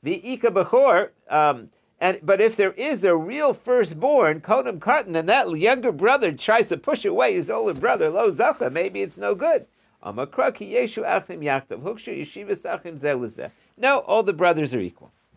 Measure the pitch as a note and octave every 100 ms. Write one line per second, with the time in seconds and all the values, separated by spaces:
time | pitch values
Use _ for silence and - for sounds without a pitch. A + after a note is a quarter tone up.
0 | C#3+ F#3 A#3 B3+ A#3 F#3+ F3 B3 C4+ F#3
1 | G3+ _ - D3+ D3+ B2+ G#2 _ _ -
2 | F3+ F#3 D#3 F#3+ A3 A3 F#3+ - C#4+ A3+
3 | F#3 E3 E3 C#4+ C#4+ - - B3 F3+ D#3
4 | C4 C#4+ E3 D#3 F3+ B3 B3+ F3 G#3 D4
5 | G3+ E3 E3 B3+ F#3+ D#3 G3+ C4 B3 D3
6 | G#3 C#4 F#3+ C#3 - A3+ - - - D4+
7 | G3+ F#3 B3 F3+ C#3 A3 G#3+ C#3 G#3+ A3+
8 | D#3 F#3 A3+ D#3+ C4 C#4+ F3 D3+ F#3+ G3
9 | F#3+ F#3 G3+ G3 D#4+ D4+ - _ _ _
10 | - G#2+ C#3+ - C4 - G3+ A#3+ A3+ A3
11 | - F#3 - E3+ D3 C3+ - G2+ E3 A3+
12 | A#3+ C#3 D3 - G#3 G3+ F3 E3+ F3 D3+
13 | D3 C3 A#2 - C2+ _ _ - B3+ C#4
14 | - A3 G3+ D#3+ F3 D#3+ C#3 A#2+ F2+ -
15 | - _ _